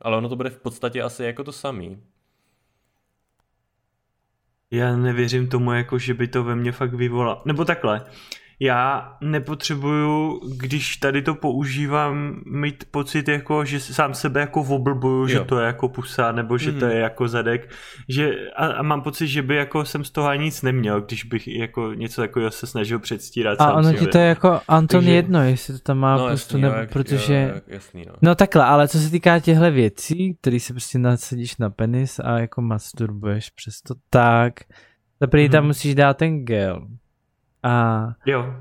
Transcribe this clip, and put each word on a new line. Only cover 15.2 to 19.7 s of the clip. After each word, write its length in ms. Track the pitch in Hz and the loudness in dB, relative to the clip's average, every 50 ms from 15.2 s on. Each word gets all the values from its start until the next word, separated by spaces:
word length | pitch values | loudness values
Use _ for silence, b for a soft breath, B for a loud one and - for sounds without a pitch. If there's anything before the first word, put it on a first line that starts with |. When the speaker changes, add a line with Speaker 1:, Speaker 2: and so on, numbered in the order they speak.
Speaker 1:
Jo. 60 | 131 | 0
Speaker 2:
že 120 | 127 123 120 | 2 0 0
to 200 | - - 131 120 | 0 0 0 0
je 60 | 117 | 0
jako 220 | 117 120 - 131 123 | 0 -2 -2 -4 -4
pusa, 420 | - 123 123 - - 131 120 117 | -4 -8 -10 -6 -2 0 0 0
nebo 260 | 113 120 113 113 123 | 0 -2 -2 -2 -2
že 140 | 123 151 156 | -2 -2 -2
to 140 | 147 135 123 | -2 0 0
Speaker 1:
Mhm. 100 | 120 113 | 0 2
Speaker 2:
je 40 | 113 | 0
jako 280 | 113 113 - - 123 | 0 -2 -2 -4 -4
zadek. 420 | 113 117 117 113 117 120 120 - B B B B B B B B - | -2 -2 -2 0 0 -2 -2 -4 B B B B B B B B -4
Že, 220 | 127 147 151 139 101 - 98 - - | -2 0 0 0 -2 -4 -8 -10 -4
a, 100 | - 156 | -4 -2
a 140 | 160 - - | -2 -2 -2
mám 200 | 147 151 147 139 | -2 -2 -2 -2
pocit, 260 | 127 151 - - 165 | -4 -6 -6 -4 -4
že 140 | 139 139 147 | -2 -2 -2
by 140 | 131 131 147 | 0 0 0
jako 300 | 143 139 139 | 0 0 -2